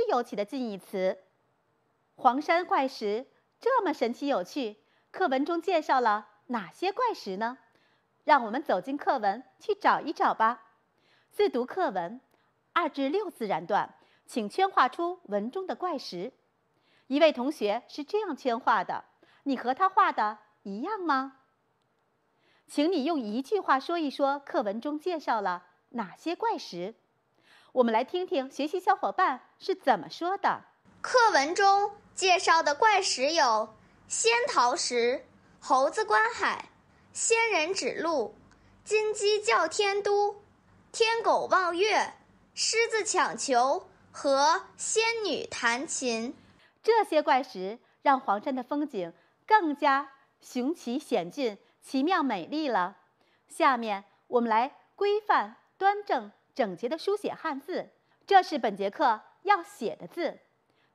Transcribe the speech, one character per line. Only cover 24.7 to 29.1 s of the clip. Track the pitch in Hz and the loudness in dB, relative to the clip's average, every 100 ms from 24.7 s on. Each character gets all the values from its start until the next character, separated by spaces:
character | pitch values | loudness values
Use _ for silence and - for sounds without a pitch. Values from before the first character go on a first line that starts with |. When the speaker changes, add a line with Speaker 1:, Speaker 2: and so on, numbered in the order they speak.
| 220 | -4
Speaker 1:
中 | 294 302 | -6 -6
介 | 370 330 | -4 -6
绍 | 294 226 | -4 -2
了 | 190 180 _ _ _ | -2 -6 _ _ _
哪 | 240 185 - | -8 -8 -8
些 | 320 349 | -8 -4
怪 | 453 349 | -4 -4
石。 | - 175 185 - _ _ _ _ _ _ _ | -8 -10 -10 -12 _ _ _ _ _ _ _
我 | 254 | 2
们 | 233 | 4
来 | 220 | 4
听 | 262 359 359 | 0 -4 -2
听 | 302 262 | -2 -4
学 | - 302 | -6 -4
习 | 359 | -2
小 | 415 403 | 0 0
伙 | 202 | 0